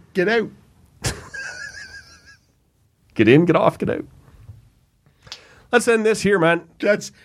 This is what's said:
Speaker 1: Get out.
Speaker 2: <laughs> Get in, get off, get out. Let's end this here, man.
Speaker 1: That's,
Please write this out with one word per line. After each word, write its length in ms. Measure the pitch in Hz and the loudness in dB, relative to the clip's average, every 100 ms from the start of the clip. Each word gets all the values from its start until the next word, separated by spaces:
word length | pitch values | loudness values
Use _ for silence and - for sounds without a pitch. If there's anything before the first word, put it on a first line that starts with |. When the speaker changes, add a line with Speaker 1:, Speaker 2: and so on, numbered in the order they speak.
| - | -10
Speaker 1:
Get 140 | - 180 | -4 -2
out. 220 | 226 208 - _ _ _ _ | -2 -4 -12 _ _ _ _
Speaker 2:
<laughs> 80 | - - - 1077 1077 1077 - - 1077 1077 - - - - _ _ _ _ _ _ _ | -10 -10 -16 -16 -14 -14 -16 -18 -20 -20 -20 -20 -20 -20 _ _ _ _ _ _ _
Get 140 | - 110 | 0 6
in, 160 | 139 170 | 6 6
get 100 | - | 2
off, 220 | - - | 0 -2
get 120 | 196 | -6
out. 140 | - - - - - - - _ _ _ _ _ _ - - _ - - | -6 -8 -20 -20 -20 -20 -20 _ _ _ _ _ _ -20 -20 _ -20 -2
Let's 160 | 240 240 | -2 2
end 180 | 226 214 | 0 2
this 160 | 208 | 0
here, 160 | 196 196 | 0 2
man. 300 | 165 170 - - | 2 0 -4 -6
Speaker 1:
That's, 320 | 202 208 - _ | -2 -2 -4 _